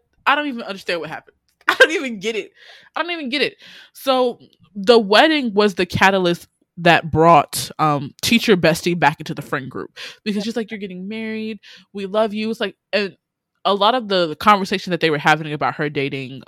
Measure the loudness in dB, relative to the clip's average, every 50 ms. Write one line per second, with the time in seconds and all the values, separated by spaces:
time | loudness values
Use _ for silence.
0 | _ _ _ _ _ 0 0 0 0 -4 -6 -8 -10 -10 -12 -8 -6 -6 -6 -4
1 | -6 -8 -12 -14 -16 _ _ _ _ _ _ _ _ -4 0 0 0 0 0 -4
2 | -4 -6 -8 -6 -6 -6 -6 -6 -8 -10 _ _ -20 -20 -20 -20 _ _ _ -6
3 | -6 -6 -8 -8 -6 -6 -2 -2 -2 -2 -4 _ -18 -20 -20 -20 -20 _ _ -6
4 | -2 0 0 2 0 -2 -4 -6 -14 _ _ _ _ _ _ 0 4 4 4 4
5 | 4 4 4 6 6 4 4 0 -2 0 0 2 2 2 0 -2 -4 -2 2 2
6 | 4 4 4 4 2 0 0 -2 -6 _ _ _ _ _ _ 0 4 4 4 4
7 | 2 0 2 4 6 8 8 6 4 2 -4 -8 -8 -8 -4 -2 0 0 0 -2
8 | -4 -8 -10 _ 0 2 2 2 4 2 2 4 4 2 0 0 -2 -2 0 2
9 | 2 2 0 0 -6 -10 -10 -10 -8 -8 -8 -8 -8 -10 -12 -12 -12 -14 _ -18
10 | -18 -18 -18 _ _ -4 -4 -4 -4 -4 -6 -6 -8 -8 -10 -12 -12 -12 -12 -12
11 | -12 -10 -10 -10 -8 -8 -8 -8 -8 -10 -10 -12 _ -20 -20 -20 _ _ -10 -10
12 | -8 -2 0 0 0 0 -2 -4 -4 -4 -4 -4 -6 -8 -8 _ _ _ -2 -2
13 | -2 -4 -6 _ _ _ _ _ _ _ _ _ -2 0 2 4 2 2 2 0
14 | -2 -2 0 0 0 -2 -4 0 4 4 4 4 2 -2 -4 -4 -2 -4 -2 0
15 | 0 0 0 2 2 2 2 2 0 -6 -4 -2 -2 -2 -2 -2 -6 -4 -2 -4
16 | -4 -4 -6 -8 -10 -12 -14 -16 -10